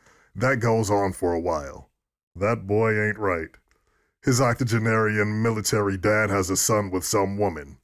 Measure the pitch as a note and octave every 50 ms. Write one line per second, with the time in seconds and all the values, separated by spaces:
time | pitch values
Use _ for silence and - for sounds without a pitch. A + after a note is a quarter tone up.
0 | _ _ _ _ _ _ - F#2+ A#2+ C3 C#3 A#2 A2 A#2 A2+ A2+ A2 G2 G#2 G2+
1 | G2+ F#2+ F#2 - F#2+ F2 E2+ E2+ E2+ F2 E2 D2+ C#2+ C2+ - - - _ _ _
2 | _ _ _ _ _ _ - - G2 G#2+ A#2+ A2 F#2+ F#2+ G#2 G#2+ A2+ A2 G#2+ G#2+
3 | G#2 G#2+ G#2 G#2+ G#2+ G2 F2 E2 E2 - _ - _ _ _ _ _ _ _ _
4 | _ _ _ _ - C#3 B2 A#2 C3+ A#2+ A2+ - C3 A2 A2+ A#2 A2 A2+ A2 A2+
5 | A2 G#2+ G#2+ G#2+ G#2 G#2+ G#2+ A2 A2+ A#2 A2+ G#2+ G2+ - B2 G#2+ G2+ G2 G2 F#2
6 | F2 G#2 G#2+ G#2+ G#2+ G2+ G2+ G2+ F#2+ F#2+ F#2+ - - - A2+ G#2+ G2+ F#2+ F#2 F#2
7 | - - - G#2 G2 F#2+ G2+ G2+ G#2 F#2+ D#2+ D2+ C#2+ C#2 C#2+ -